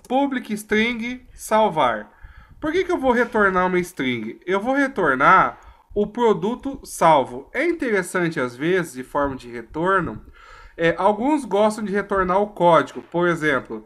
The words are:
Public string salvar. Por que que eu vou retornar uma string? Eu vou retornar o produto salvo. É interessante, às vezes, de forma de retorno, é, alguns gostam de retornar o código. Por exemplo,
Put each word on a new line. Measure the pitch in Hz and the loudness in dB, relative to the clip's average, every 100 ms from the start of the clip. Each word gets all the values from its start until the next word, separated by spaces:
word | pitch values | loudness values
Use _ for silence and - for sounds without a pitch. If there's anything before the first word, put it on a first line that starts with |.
| - | -4
Public | 254 277 254 220 | 0 0 -2 -6
string | 208 - 214 226 233 233 254 - | -10 -2 0 0 -2 -8 -10 -14
salvar. | - - 220 214 160 131 107 107 _ - - - - | -18 -2 2 2 2 0 0 -8 _ -20 -20 -20 -8
Por | 311 | -4
que | 330 | -2
que | 359 | -2
eu | 330 | 0
vou | 262 | 0
retornar | 240 247 220 196 185 185 | 0 0 2 2 2 0
uma | 180 | 0
string? | 175 - 131 120 107 - - | -4 -4 -4 -4 -6 -10 -4
Eu | 196 | -4
vou | 226 | -2
retornar | 277 269 240 165 131 151 185 135 - - - _ | 0 -2 0 0 4 6 6 4 -2 -16 -20 _
o | 202 208 | -4 -4
produto | 226 233 185 190 247 269 277 | 0 0 2 -2 -6 -8 -12
salvo. | - - 170 151 123 123 - | -14 2 4 4 2 -6 -10
É | - 330 | -4 -2
interessante, | 339 254 202 175 185 170 160 | -2 -2 -2 -2 -2 -2 -2
às | 127 120 | -4 -4
vezes, | 156 185 165 | -2 0 -2
de | 127 | -8
forma | 123 143 143 127 | -6 -2 -2 -4
de | 123 | -12
retorno, | 117 113 151 175 190 151 110 - - - - - - | -14 -12 -4 0 0 -2 -8 -16 -20 -20 -20 -16 -2
é, | 165 165 | -2 2
alguns | 190 208 254 302 | 2 2 0 0
gostam | 233 190 214 214 | 0 2 2 0
de | 214 | -4
retornar | 202 202 196 180 190 | -4 -2 0 2 2
o | 208 | 0
código. | - 175 160 131 - | 2 4 6 4 -6
Por | - 170 175 | -8 -2 0
exemplo, | 160 151 131 - 110 | 0 0 -2 -4 -12